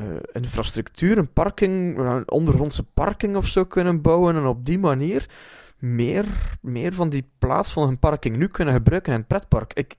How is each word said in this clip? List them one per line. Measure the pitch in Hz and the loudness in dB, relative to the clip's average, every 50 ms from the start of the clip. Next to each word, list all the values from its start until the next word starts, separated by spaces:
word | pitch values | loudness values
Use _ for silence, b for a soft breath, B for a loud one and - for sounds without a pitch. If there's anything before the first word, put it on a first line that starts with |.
| 107 101 80 - - - | -6 -6 -8 -8 -10 -8
infrastructuur, | - 120 123 - - 113 110 - - 113 107 - - - 165 185 233 220 | -8 -6 -6 -4 -4 -4 -4 -4 -4 -6 -8 -8 -4 0 2 4 4 4
een | 160 - | 2 2
parking, | - - 165 202 - - 208 190 190 185 180 175 151 - | 2 0 0 0 0 0 0 2 2 2 0 -2 -2 0
een | 131 123 123 131 - - | 0 0 0 -2 -2 0
ondergrondse | - 151 165 156 127 127 147 147 - - | 0 2 4 4 4 2 2 0 -2 -6
parking | - - - - 147 202 202 - - 202 196 | -6 -6 -4 -4 -2 -2 -2 -2 -2 -2 -2
of | 196 185 | 0 0
zo | - - 190 185 | 0 2 0 0
kunnen | 185 - 196 175 180 175 160 | 0 0 0 2 2 2 2
bouwen | 143 170 160 175 180 170 165 | 4 4 4 4 4 4 2
en | 156 143 | 2 0
op | 131 120 123 123 | 0 -2 -2 -4
die | 139 170 190 | -4 -2 0
manier | 196 160 135 131 143 170 214 269 - - B B B B B B B B B B | 2 0 0 0 0 -2 -2 -4 -6 -8 B B B B B B B B B B
meer, | - 123 120 117 120 120 151 190 214 202 196 - - - - - | -4 -2 0 0 0 0 0 -2 -2 -2 -2 -4 -4 -4 -6 -8
meer | - 127 120 120 131 175 185 | -8 -6 -6 -4 -4 -4 -2
van | 180 170 156 | -2 -2 0
die | 143 135 131 - _ - | -2 -2 -4 -6 _ -2
plaats | - 127 131 170 202 - | -2 0 0 0 0 -2
van | - 170 151 | 0 0 0
hun | 135 131 - | 0 2 2
parking | - 156 147 139 - 123 110 | 2 2 2 2 -2 -2 -2
nu | 123 170 | 0 -2
kunnen | 202 - - 175 143 127 | -2 0 0 0 2 2
gebruiken | 123 110 - 165 190 - - | 4 4 4 2 2 0 -2
in | 127 113 | -2 -2
het | 110 - | 0 -2
pretpark. | - - - - - 110 113 - | -4 -2 0 0 0 0 0 -4
Ik, | - - 135 - - | -6 -6 -6 -6 -8